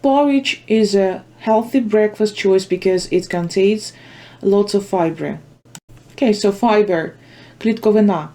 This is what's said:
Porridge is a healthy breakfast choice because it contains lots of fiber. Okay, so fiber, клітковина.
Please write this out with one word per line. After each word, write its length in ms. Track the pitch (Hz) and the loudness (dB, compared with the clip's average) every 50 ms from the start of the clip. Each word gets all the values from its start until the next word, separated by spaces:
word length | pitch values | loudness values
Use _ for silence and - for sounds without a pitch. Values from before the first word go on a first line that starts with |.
Porridge 600 | - 277 269 277 294 285 277 269 262 202 147 - - - | 2 2 2 2 2 2 0 0 -2 -2 -8 -8 -4 -2
is 260 | 220 220 214 202 196 | 0 2 2 2 2
a 280 | 202 196 190 185 - - - - - - | 2 0 0 -2 -6 -12 -20 -20 -10 -2
healthy 340 | 226 220 220 233 240 - 269 | 0 0 0 0 0 -2 -2
breakfast 560 | 240 214 214 214 214 214 208 - 214 208 208 | -2 2 2 2 2 0 0 -2 -4 -4 -4
choice 280 | - - 196 190 190 190 | -2 0 2 2 2 0
because 440 | - 180 180 - 190 185 180 180 - | -2 -6 -2 0 0 0 0 -2 -2
it 160 | - 180 175 - | -4 -4 -2 -2
contains 640 | - 175 175 170 - 196 190 196 214 214 - - - - - - - - - - - - | -6 -6 -6 -4 -2 0 2 2 0 0 -6 -14 -18 -20 -20 -20 -20 -20 -20 -20 -20 -4
lots 320 | - 196 196 202 208 208 - | 0 2 2 2 2 0 -2
of 120 | 202 196 | -4 -4
fiber. 520 | - - 185 170 165 160 160 151 147 139 151 - - - _ _ _ - - _ _ - - _ - - | -2 -2 0 0 -2 -2 -6 -8 -8 -8 -10 -14 -20 -20 _ _ _ -20 -20 _ _ -20 -20 _ -20 -6
Okay, 180 | - 285 233 | -2 0 0
so 200 | 208 202 - 202 | 0 2 0 -2
fiber, 600 | 196 - - 240 214 214 208 202 180 165 160 165 - - - - - - - - - - | 0 0 0 2 2 2 2 2 0 -4 -4 -6 -12 -16 -20 -20 -20 -20 -20 -20 -20 -4
клітковина. 720 | - 226 214 - - 220 208 220 214 202 190 160 151 151 - | -2 -2 -2 0 0 2 4 4 4 4 2 0 -4 -10 -16